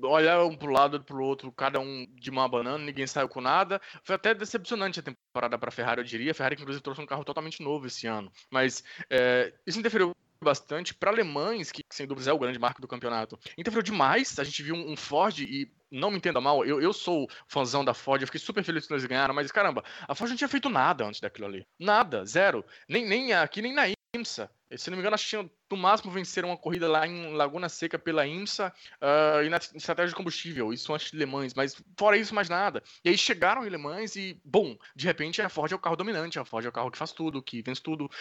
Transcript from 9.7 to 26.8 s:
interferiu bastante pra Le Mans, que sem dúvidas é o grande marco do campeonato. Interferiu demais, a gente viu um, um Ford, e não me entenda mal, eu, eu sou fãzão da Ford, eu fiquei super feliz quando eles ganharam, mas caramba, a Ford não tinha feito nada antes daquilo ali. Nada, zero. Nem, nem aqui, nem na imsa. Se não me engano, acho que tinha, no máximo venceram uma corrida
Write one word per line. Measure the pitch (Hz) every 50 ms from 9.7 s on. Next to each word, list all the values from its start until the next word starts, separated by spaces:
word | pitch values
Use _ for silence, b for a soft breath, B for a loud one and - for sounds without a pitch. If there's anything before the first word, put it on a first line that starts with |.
| 165 226
interferiu | 214 233 214 220 185 175 175 _ _ _ _ - -
bastante | 151 139 - - - 151 160 180 - -
pra | - 180 190
Le | 214 233 208
Mans, | 165 143 143 156 202 233 214 160 -
que | - - - _
sem | - - 143 135
dúvidas | 139 131 127 135
é | 156
o | 156
grande | 123 123 127 120
marco | 117 123 123 -
do | 127 123
campeonato. | 127 120 120 120 120 113 110 - - - B B B B
Interferiu | 175 233 214 226 190
demais, | - 214 180 139 135 165 240 262 - - -
a | 139
gente | 143 143 - 147
viu | 147 165
um, | 170 165 151
um | 151 -
Ford, | - - 143 151 185 220 156 156
e | 139 110 131 139 139 - _ _ _ -
não | 139 131 151 208
me | 208 180
entenda | - 180 151 123
mal, | 127 139 147 139 120
eu, | 127 147 139
eu | 147 180 208
sou | - - 180 180 156 135 - B B B B
fãzão | - 147 131 120 123 143 139
da | 127 117
Ford, | - - 139 135 135
eu | 131 123
fiquei | - 151
super | - - 196 208 180
feliz | 170 170 156 -
quando | - 156 139
eles | 131 120
ganharam, | 127 131 139 139 135
mas | 147 143 139
caramba, | - 220 202 175 135 113 B B B B 175 B
a | 139
Ford | - 226 240
não | 254 233
tinha | 285 254
feito | - 277 - 277
nada | 214 139 127 160 175 131 113
antes | 104 104 -
daquilo | - 101 - - 107 101
ali. | 98 92 98 _ _ -
Nada, | 165 202 208 220 247 175 127 104 95
zero. | 104 113 165 196 196 147 110 95 b b b b b
Nem, | 147 233 233
nem | 208 196 240 269 247 208
aqui, | 175 156 147 - 196
nem | 220 247 269
na | 294 269 269 202 - _ _ -
imsa. | 240 226 - - - 104 - _ _ _ - 131 123
Se | - 160
não | 185 185
me |
engano, | 180 208 214
acho | 208 -
que | -
tinha, | - 214 196 165 _ _ _ -
no | 214 190
máximo | 180 190 208 214 - 196
venceram | 180 190 180 - - 185 180 180
uma | 175 -
corrida | - 151 170 175